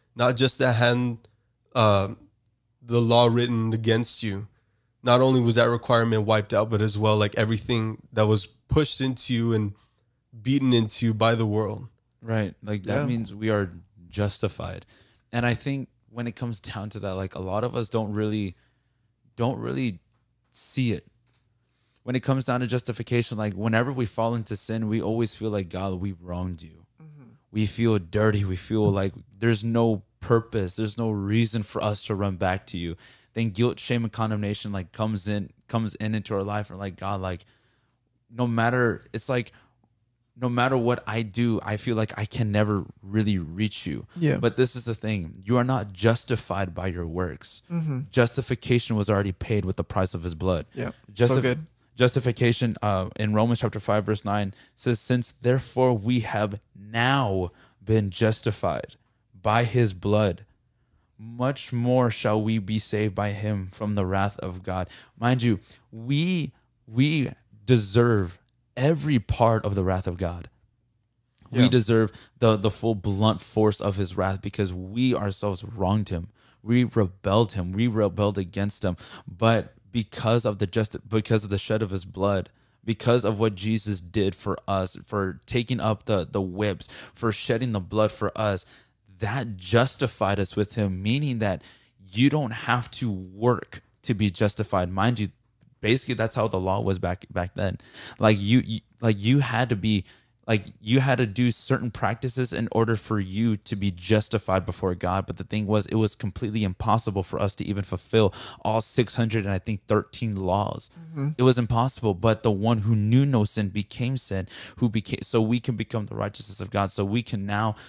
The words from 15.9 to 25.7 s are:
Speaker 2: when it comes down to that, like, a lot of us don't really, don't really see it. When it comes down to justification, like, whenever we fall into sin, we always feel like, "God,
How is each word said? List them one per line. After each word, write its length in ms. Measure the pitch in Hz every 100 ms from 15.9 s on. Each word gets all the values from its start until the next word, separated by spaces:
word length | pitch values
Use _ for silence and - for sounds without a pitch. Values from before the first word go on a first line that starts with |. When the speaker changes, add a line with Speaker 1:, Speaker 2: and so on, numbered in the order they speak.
| _ _
Speaker 2:
when 180 | 113 120
it 100 | -
comes 240 | 120 110
down 280 | - - 104
to 80 | 104
that, 160 | 98 92
like, 200 | 95 -
a 60 |
lot 240 | 92 101 120
of 100 | 120
us 140 | 110
don't 240 | 113 107
really, 420 | 104 107 107 98 - _ _ _ _ _ _ _ -
don't 220 | 120 120
really 400 | 117 135 127 87 _ _ _ _ _
see 400 | - - - 123
it. 160 | 95 - _ _ _ _ _ _ _ _ _
When 120 | 120 127
it 40 |
comes 260 | - 135 131
down 140 | 123
to 80 | 123
justification, 720 | 123 - 113 110 123 117 110
like, 160 | 107
whenever 380 | 101 110 110 123
we 140 | 131 110
fall 300 | - 113 117
into 200 | 107 107
sin, 300 | - 110 110
we 120 | 110
always 320 | 101 113 113
feel 160 | - 110
like, 200 | 104
"God, 300 | 90